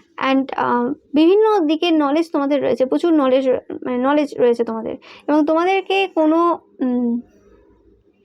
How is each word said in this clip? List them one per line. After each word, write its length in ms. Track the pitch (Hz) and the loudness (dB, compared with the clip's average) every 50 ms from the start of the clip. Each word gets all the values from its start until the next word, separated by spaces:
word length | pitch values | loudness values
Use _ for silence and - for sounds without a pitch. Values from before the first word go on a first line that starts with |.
| _ _ _ - - 262 269 | _ _ _ -6 -2 0 0
and, 200 | 269 262 269 - | 0 0 -2 -4
আহ, 380 | - 254 254 240 240 240 247 294 - _ - - | -4 -2 -2 -2 -2 -2 -4 -6 -8 _ -4 0
বিভিন্ন 460 | 285 320 330 381 427 427 440 427 403 | 2 4 4 4 4 4 4 2 2
দিকের 340 | 320 294 320 311 349 349 320 | 0 0 0 0 0 0 2
নলেজ 380 | 311 294 277 285 320 330 - | 2 2 0 0 0 -2 -2
তোমাদের 320 | - 294 277 277 294 269 262 | -4 -4 -2 0 -2 0 0
রয়েছে, 220 | - 233 - 262 | -2 0 0 0
প্রচুর 280 | 262 - 294 - 339 320 | -2 0 0 0 2 2
নলেজ 360 | 302 269 262 254 269 269 262 | 2 2 2 2 2 2 0
র-, 100 | 247 - - - - - - | -2 -2 -4 -10 -14 -12 -8
মানে 120 | - 254 247 | -6 -4 -2
নলেজ 400 | 254 269 294 302 302 294 - - | 0 0 0 0 0 -2 -2 0
রয়েছে 260 | 247 240 233 233 233 | 2 2 2 0 -2
তোমাদের। 340 | 233 226 226 220 - - - - - - - - - | -4 -4 -8 -8 -10 -12 -12 -14 -20 -20 -16 -4 0
এবং 180 | 294 311 302 | 0 2 2
তোমাদেরকে 600 | 311 311 320 349 370 392 392 370 381 381 392 392 370 | 2 0 0 0 0 0 -2 -2 -2 -2 -2 -2 -2
কোনো, 520 | - 330 311 311 320 330 339 349 320 - _ _ _ - | -2 0 0 2 2 2 2 0 -2 -4 _ _ _ -6
উম, 380 | 269 254 247 247 240 240 233 240 - _ _ _ _ _ _ _ _ _ _ _ _ _ _ _ _ _ _ _ | -4 -2 -2 -2 -2 -2 -2 -4 -6 _ _ _ _ _ _ _ _ _ _ _ _ _ _ _ _ _ _ _